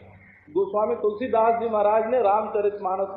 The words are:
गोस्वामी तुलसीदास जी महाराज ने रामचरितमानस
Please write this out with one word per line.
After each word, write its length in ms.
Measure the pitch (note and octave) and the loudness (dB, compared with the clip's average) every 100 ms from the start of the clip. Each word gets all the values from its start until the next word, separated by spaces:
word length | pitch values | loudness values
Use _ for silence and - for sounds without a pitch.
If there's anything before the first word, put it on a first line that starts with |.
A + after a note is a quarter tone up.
| - - - - - | -20 -20 -20 -20 -6
गोस्वामी 440 | D3+ G3 G#3 G#3+ | -4 -2 0 -2
तुलसीदास 680 | A#3+ G#3 G#3 B3+ A3+ A3+ A3+ | 0 -2 -2 -2 2 2 2
जी 80 | A3+ | 0
महाराज 380 | G#3+ G3+ A3 A3 | 0 2 2 2
ने 160 | B3+ | 2
रामचरितमानस 880 | G3+ G#3 G#3+ G#3+ G3+ G3+ G3 F#3 G3 | 2 2 0 -2 -2 -2 -6 -4 -4